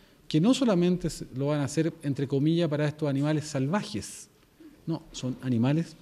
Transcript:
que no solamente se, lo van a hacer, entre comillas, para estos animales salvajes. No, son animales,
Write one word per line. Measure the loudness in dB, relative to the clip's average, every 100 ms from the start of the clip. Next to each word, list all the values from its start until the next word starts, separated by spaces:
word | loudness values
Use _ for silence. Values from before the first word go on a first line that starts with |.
| -20 -20 -2
que | 2
no | 4
solamente | 4 4 4 4 2 -2
se, | -6 -10 -4
lo | -2
van | 0
a | 0
hacer, | 0 -2 -2
entre | -4 -2 0
comillas, | 0 2 2 2
para | 0 -2
estos | -2 -2
animales | 0 0 0 -2
salvajes. | -2 0 -2 -4 -8 -10 -12 -18 _ _ -20 -20 -14 -8
No, | -8 -8
son | -8 -6 -4
animales, | 0 2 4 2 -2 -8